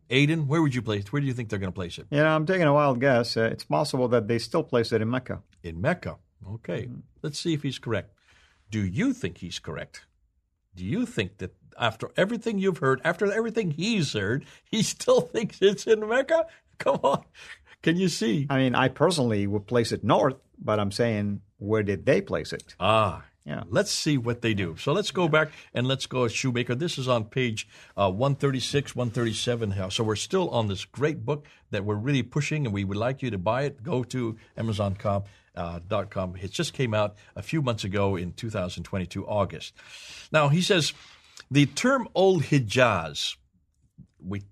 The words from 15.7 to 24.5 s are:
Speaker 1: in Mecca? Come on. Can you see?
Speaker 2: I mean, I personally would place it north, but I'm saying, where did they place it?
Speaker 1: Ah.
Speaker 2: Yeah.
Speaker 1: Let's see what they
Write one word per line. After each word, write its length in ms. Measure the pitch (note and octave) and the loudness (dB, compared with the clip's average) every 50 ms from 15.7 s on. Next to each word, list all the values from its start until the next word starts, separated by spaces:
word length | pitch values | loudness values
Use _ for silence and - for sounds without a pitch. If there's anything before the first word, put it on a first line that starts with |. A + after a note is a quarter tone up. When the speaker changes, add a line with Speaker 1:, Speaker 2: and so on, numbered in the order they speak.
| G3+ - - | 4 4 2
Speaker 1:
in 200 | A#3 A3 G#3+ G#3+ G#3+ | 2 2 2 2 2
Mecca? 380 | A#3 C4 C#4 - D#4+ E4 D#4+ E4 - - _ _ _ - | 0 0 2 4 2 2 2 0 -6 -16 _ _ _ -4
Come 200 | - C4 C#4 - - | 0 0 0 2 2
on. 200 | C4+ C#4+ - - _ _ - - - - - _ _ - - - | 2 2 0 -2 _ _ -20 -20 -20 -20 -20 _ _ -20 -2 0
Can 120 | E3 E3 | 0 2
you 140 | F3+ F#3+ F3 | 4 2 0
see? 380 | - - A3 A3+ G#3 D#3 C3+ C#3+ | 0 0 0 0 0 0 0 0
Speaker 2:
I 80 | C#3 C3 | 2 2
mean, 180 | C3 B2+ B2 | 2 4 4
I 140 | A#2+ C3 C3 | 4 2 2
personally 560 | C3 - C#3+ F3+ F3+ C#3+ B2 A#2+ G#2+ G2+ G2+ G2 | 4 4 2 4 4 2 2 2 2 2 0 0
would 200 | G2+ G#2 G2+ - | -2 -2 -2 0
place 240 | B2 A#2+ A2+ - | 2 2 2 2
it 120 | A2 F#2 - | 0 -2 2
north, 320 | G#2+ D#3+ - G2+ F2+ E2 - _ _ _ - | 4 4 4 4 2 0 -2 _ _ _ -8
but 200 | - A#2 G#2+ G#2 | -2 0 0 0
I'm 120 | G2+ G2 | 0 0
saying, 500 | G2 - A#2+ A#2 A2 G#2 G#2 G2+ G2+ F#2+ - _ _ _ | 0 0 0 0 0 0 -2 -2 -4 -6 -8 _ _ _
where 260 | G2+ G2+ A2 A2 G#2 | -4 -2 0 0 0
did 220 | G2 G2+ E2+ E2+ | 0 -2 0 2
they 160 | B2 D3+ G3 | 2 2 2
place 300 | G3 - F#2 D#2+ D2+ - | 2 0 -4 -4 -4 -6
it? 240 | - - - - - - | -8 -10 -12 -16 -8 -2
Speaker 1:
Ah. 440 | F2 G2+ A2 A2 G#2+ F#2 D#2 D2 - - _ _ _ | 2 2 4 4 4 2 -2 -6 -10 -18 _ _ _
Speaker 2:
Yeah. 200 | D2+ C#2+ A1+ - E2+ | -10 -10 -10 -8 -2
Speaker 1:
Let's 200 | G#2 E3+ G#3+ - | 0 0 0 0
see 280 | - - - D#3 D3 C3 | -2 -2 0 0 0 0
what 240 | A2+ A#2+ A#2 A#2+ - | 0 -2 -4 -2 0
they 100 | A2+ | 0